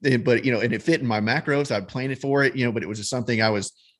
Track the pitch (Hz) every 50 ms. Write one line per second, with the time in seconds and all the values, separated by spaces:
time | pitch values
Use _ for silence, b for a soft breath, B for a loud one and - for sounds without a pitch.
0 | - 139 131 117 92 131 120 113 - 131 123 104 110 117 107 107 - 170 165 156
1 | 135 120 107 107 104 107 127 156 - 156 143 143 143 139 120 101 95 - - 127
2 | 127 135 135 131 - 139 139 139 139 135 - 131 123 120 107 113 87 87 107 110
3 | 104 - 131 123 113 120 120 110 110 110 107 104 95 - - b b b b b